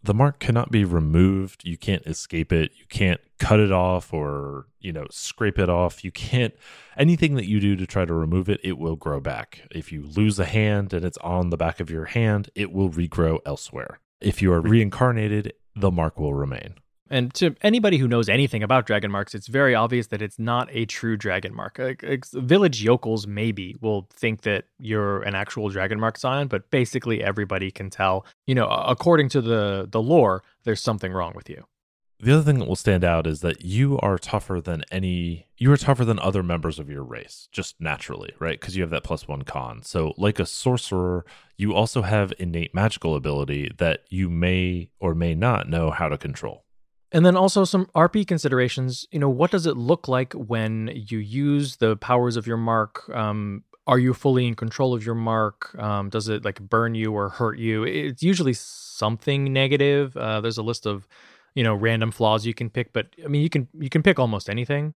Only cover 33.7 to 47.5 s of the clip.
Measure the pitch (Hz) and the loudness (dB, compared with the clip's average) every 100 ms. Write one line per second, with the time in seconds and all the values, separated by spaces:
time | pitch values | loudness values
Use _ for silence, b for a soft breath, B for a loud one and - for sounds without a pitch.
33.7 | 107 139 139 101 95 - 107 - 90 82 | 2 2 2 0 -2 -2 -6 -4 -6 -4
34.7 | 80 - 92 95 90 85 85 _ _ 123 | -6 -6 -4 -2 -2 -4 -6 _ _ 4
35.7 | 143 - 127 117 110 95 98 87 85 80 | 6 4 2 2 2 0 0 0 -2 -2
36.7 | 76 73 69 64 58 - - - - - | -6 -10 -12 -10 -12 -16 -20 -12 -10 -10
37.7 | - 80 73 - 50 - - 82 71 - | -8 -6 -6 -8 -12 -12 -6 -6 -6 -6
38.7 | 92 85 80 - 82 - 71 69 71 62 | -4 -2 -4 -4 -8 -6 -10 -8 -8 -8
39.7 | 57 - 90 80 - 101 104 82 - 127 | -12 -6 -2 -2 0 0 0 -4 -2 0
40.7 | 123 - 95 90 90 - B B - 101 | 0 -2 -2 0 -2 -6 B B -4 0
41.7 | 95 113 127 95 107 98 - 90 85 82 | 2 2 0 0 0 0 -4 -4 -4 -4
42.7 | 90 110 - 85 73 73 71 69 71 71 | 0 0 0 -2 -2 0 -2 -2 -4 -6
43.7 | - 85 78 _ 92 92 85 90 92 90 | 0 0 0 _ -2 -2 2 2 2 0
44.7 | 90 85 _ 92 82 85 80 117 120 - | -2 -8 _ -2 0 0 2 0 0 -2
45.7 | 85 80 - 80 73 73 67 53 - _ | 0 0 0 -2 -2 -8 -8 -10 -12 _
46.7 | _ _ _ _ 165 180 180 190 | _ _ _ _ 6 6 6 4